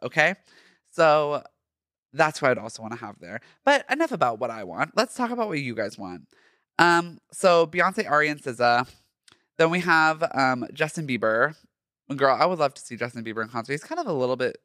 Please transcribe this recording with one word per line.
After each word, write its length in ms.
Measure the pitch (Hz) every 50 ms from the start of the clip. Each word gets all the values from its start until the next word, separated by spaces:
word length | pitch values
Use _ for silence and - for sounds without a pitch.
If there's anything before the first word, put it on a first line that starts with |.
| -
okay? 320 | 127 - 160 151 170 196 - _ _ _ _ _ _ _ _ _ _
So 520 | _ 175 165 156 147 151 147 147 147 135 - - _ _ _ _ _ _ _ _ _ _ _ _
that's 300 | - 143 160 151 - -
what 100 | 147 131
I'd 60 | 123 104
also 240 | 107 110 - -
wanna 160 | 110 107 120 117
have 240 | 117 104 101 -
there. 180 | 85 85 101 120 - _ _ _ _
But 220 | 269 285 262 - -
enough 220 | 262 294 330 311
about 280 | 262 165 139 123 113 107
what 120 | 127 117
I 140 | 113 110 101
want. 320 | 90 82 107 147 160 - 202
Let's 180 | 240 - -
talk 160 | - 254 226
about 160 | 247 233 220 214
what 120 | 165 147
you 160 | 139 123 113
guys 220 | 113 104 104 - -
want. 300 | 98 92 90 82 - _ _ _ _ _ _ _ _ _ _ -
Um, 420 | 165 175 170 170 170 170 160 - _ _
so 340 | - - - 185 175 170 165 156
Beyonce, 380 | 170 180 175 190 190 220 208 -
Ari, 180 | 143 147 151 151
and 180 | 147 143 -
S 120 | 139 117 113
Z 40 |
A. 240 | 120 120 120 123 127 - - _ _ _ _ _ _ _ _ _ _ _ _ -
Then 140 | 160 165
we 100 | 175 180
have, 420 | 170 180 165 160 160 160 156 156 165 - -
um, 320 | 131 135 131 127 123 120 -
Justin 340 | - 147 156 151 - 170 156
Bieber. 480 | 135 123 107 113 110 110 113 127 151 156 - _ _ _ _ _ _ _ _ _ - 143
Girl, 220 | 131 139 135 127 113
I 60 | 151
would 140 | 175 185 160
love 140 | 151 135 -
to 60 | -
see 140 | - - 123
Justin 300 | 107 120 120 117 117 113
Bieber 160 | 113 107 113
in 80 | 110 110
concert. 240 | 123 117 113 - 139
He's 100 | 147 -
kind 160 | - 320 349
of 80 | 320 226
a 60 | 160
little 240 | 131 127 123 127 123
bit, 200 | 131 117 - - _